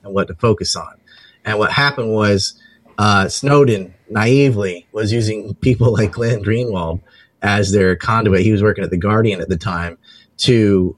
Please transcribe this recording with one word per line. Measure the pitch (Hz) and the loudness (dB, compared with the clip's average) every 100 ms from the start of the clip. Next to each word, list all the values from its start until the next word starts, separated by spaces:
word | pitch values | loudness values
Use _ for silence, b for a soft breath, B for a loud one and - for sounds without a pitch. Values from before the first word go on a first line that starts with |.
and | 101 | -4
what | 98 95 | -4 -4
to | 85 | -2
focus | 120 104 92 87 | 0 0 -2 -6
on. | 80 - _ b b b | -10 -18 _ b b b
And | 110 107 | -6 -2
what | 107 | 0
happened | - 143 139 113 | 2 0 0 -4
was, | 110 104 101 - - b b _ - | 0 2 2 -2 -10 b b _ -4
uh, | 104 101 95 | 0 2 0
Snowden | - 143 143 135 104 92 90 _ | -2 2 4 4 2 -6 -18 _
naively | 104 110 135 139 107 98 87 _ | -2 2 4 4 0 -4 -6 _
was | 107 110 | -6 -2
using | 117 110 107 107 98 | -2 -2 -4 -10 -4
people | 131 120 123 | 0 2 2
<laughs> | 107 | 2
like | 104 | -2
Glenn | 110 117 117 | -2 -4 -2
Greenwald | 98 113 123 95 82 87 b b b _ | -2 -2 -2 -4 -4 -6 b b b _
as | 101 101 95 | -2 0 2
their | 101 95 87 | 2 2 0
conduit. | - 113 107 95 | -2 0 2 2
He | 107 | 2
was | 104 | 2
working | 107 101 | 2 0
at | 92 | -4
The | 90 | -2
Guardian | 101 107 113 92 | 0 2 0 -2
at | 85 | -4
the | 90 | -4
time | - 87 85 85 b b b - | -4 -6 -8 -12 b b b -6
to | - 120 104 98 90 | 0 2 4 2 0